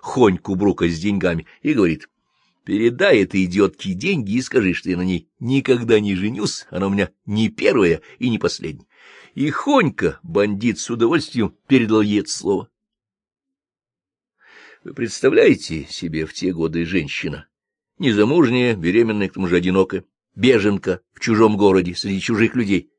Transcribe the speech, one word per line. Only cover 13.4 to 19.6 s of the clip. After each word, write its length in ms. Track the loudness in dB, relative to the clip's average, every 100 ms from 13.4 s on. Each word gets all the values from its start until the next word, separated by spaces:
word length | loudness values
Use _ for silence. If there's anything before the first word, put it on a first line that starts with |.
| _ _ _ _ _ _ _ _ _ _ _ -20 -20 -20
Вы 100 | -16
представляете 920 | -8 -8 0 2 4 4 4 -2 -10 -10
себе 400 | -10 -8 -6 -8
в 80 |
те 180 | -6 -6
годы 320 | -2 -4 -4
женщина, 640 | -4 -4 -4 -8 -10 -10 -14 _ _ _ _ -4
незамужняя, 760 | 0 2 4 4 4 2 0
беременная, 540 | 0 2 2 2 0 -4
к 60 |
тому 120 | -4 0
же 100 |
одинокая, 480 | 0